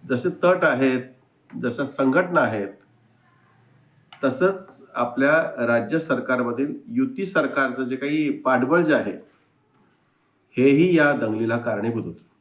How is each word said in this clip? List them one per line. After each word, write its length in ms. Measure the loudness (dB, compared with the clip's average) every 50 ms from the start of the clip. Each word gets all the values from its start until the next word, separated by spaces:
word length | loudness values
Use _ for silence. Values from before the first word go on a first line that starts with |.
| _ -4
जसे 200 | -4 -2 -2 -4
तट 340 | -4 2 2 2 4 4 4
आहेत, 380 | 2 2 4 2 2 2 0 -4 -8 -18 _ _ _ _ _ _ _ -14 -6
जशा 240 | -6 -4 -4 -4 -6
संघटना 560 | -8 -2 0 0 2 4 2 2 4 2 2
आहेत, 260 | 2 2 0 -2 -4 -6 -8 -14 _ _ _ _ _ _ _ _ _ _ _ _ _ _ _ _ _ _ _ _ _ _ _ _ _ _ -14 -2 -2
तसंच 600 | -2 0 2 0 0 0 0 -8 -16 -16 -18 -20 -14 -6
आपल्या 720 | -4 -4 -4 -2 0 2 4 4 2 2 0 -4 -4 -2
राज्य 340 | 0 0 0 0 0 -4 -4
सरकारमधील 760 | -2 -2 -4 -4 -2 -2 -2 -2 -2 -4 -2 -4 -4 -4 -6 -10 -12 -6
युती 380 | -2 -2 -2 -2 -2 -6 -8
सरकारचं 580 | -2 0 0 -2 0 0 -2 -2 -2 -2 -6 -6
जे 120 | -6 -6
काही 340 | -6 -4 -4 -2 -2 -2 -2
पाठबळ 520 | -4 -4 0 0 2 2 2 2 2 2
जे 120 | 4 4 2
आहे, 180 | 0 0 -4 -8 -10 -14 _ _ _ _ _ _ _ _ _ _ _ _ _ _ _ _ _ _ _ _ _ _ _ _ _ _ 2
हेही 400 | 4 4 6 6 4 4 4 4
या 140 | 4 4
दंगलीला 460 | 2 0 -2 -2 -2 -2 -2 -2 -2 -2
कारणीभूत 480 | -2 -4 -4 -4 -4 -4 -4 -4 -6
होतं. 200 | -8 -12 -14 _ _ _ _